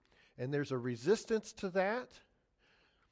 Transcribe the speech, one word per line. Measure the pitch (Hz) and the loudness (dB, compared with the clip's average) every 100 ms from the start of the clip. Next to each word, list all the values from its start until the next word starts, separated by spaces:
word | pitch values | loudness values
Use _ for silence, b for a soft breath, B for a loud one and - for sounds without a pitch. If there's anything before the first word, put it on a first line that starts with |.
| b b b - | b b b -6
And | 127 | -2
there's | 143 139 | 0 0
a | 131 | 0
resistance | 123 120 131 220 - 220 - | 0 0 2 2 2 -2 -2
to | - 196 | -6 -2
that. | 185 190 240 247 - - _ _ _ b b b b b | 2 2 0 -6 -16 -20 _ _ _ b b b b b